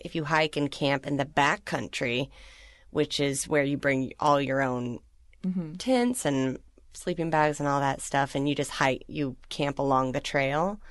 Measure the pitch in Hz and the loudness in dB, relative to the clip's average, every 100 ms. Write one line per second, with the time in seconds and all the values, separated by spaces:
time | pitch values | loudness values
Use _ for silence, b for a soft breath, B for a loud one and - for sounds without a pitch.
0 | - 165 147 160 156 147 143 - 143 139 | -8 -6 0 2 2 0 -2 0 0 0
1 | 143 143 139 - 143 - - 151 110 - | 0 -2 -2 2 2 2 -2 -6 -4 -4
2 | 131 120 135 B B B B B B - | -2 -2 -4 B B B B B B -2
3 | 147 - 143 139 - 151 143 139 143 135 | -2 0 -2 -2 0 0 2 0 0 0
4 | 131 - 147 143 135 135 131 123 120 120 | -2 0 2 4 2 0 0 -2 -4 -8
5 | - _ - - 185 185 160 180 254 254 | -14 _ -20 -8 -4 -4 -4 -6 0 2
6 | 240 247 151 135 131 127 - - - - | 2 0 0 2 0 -2 -10 -20 -20 -10
7 | - 175 165 156 151 147 143 139 139 - | -6 -4 0 4 4 2 0 2 2 -2
8 | - 139 135 143 143 143 139 - 139 127 | -2 0 0 0 0 0 -2 0 2 0
9 | - 151 139 127 - - 143 139 139 131 | -4 -4 -4 -6 -8 -4 -2 0 2 4
10 | 131 131 - 143 135 147 180 208 B | 2 -2 -2 0 0 0 -2 -4 B